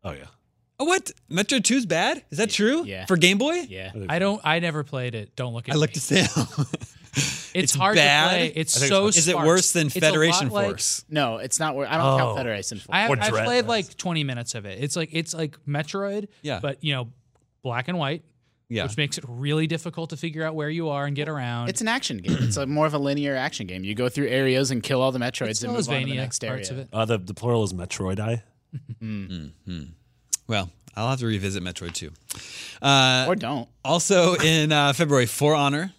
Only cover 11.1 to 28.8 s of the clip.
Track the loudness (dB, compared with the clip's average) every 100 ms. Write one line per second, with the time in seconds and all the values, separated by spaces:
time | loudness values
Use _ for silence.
11.1 | 0 0 -2 -4 -2 -2 -2 -2 2 4
12.1 | 4 2 0 -2 -4 -6 -10 -2 0 2
13.1 | 2 2 2 2 2 2 0 -2 -6 -2
14.1 | 0 -2 -4 -6 -8 -10 -6 -4 -4 -4
15.1 | -4 -4 -4 -6 -6 -4 -4 -4 -4 -4
16.1 | -4 -8 _ -6 -4 -4 -4 -2 -2 -6
17.1 | -14 _ _ _ _ -4 -4 -2 -2 -2
18.1 | -4 _ _ _ _ _ -4 -2 -2 -2
19.1 | -4 -10 -8 -2 0 0 -2 -6 -10 -10
20.1 | -8 -8 -6 -6 -4 -4 -4 -4 -2 -2
21.1 | -4 -4 -4 -4 -4 -4 -4 -2 -2 -4
22.1 | -6 -2 0 0 0 -2 2 2 2 0
23.1 | 0 -2 -2 -4 -6 -8 -6 -6 -2 -2
24.1 | 0 0 2 4 2 2 -2 0 2 2
25.1 | 2 -4 -4 -4 -2 -2 -2 0 -2 -2
26.1 | -4 -4 -4 -6 -6 -6 -8 -6 -2 0
27.1 | 0 -2 -4 0 2 2 -2 -8 -4 -2
28.1 | -2 -2 -4 -6 _ _ -16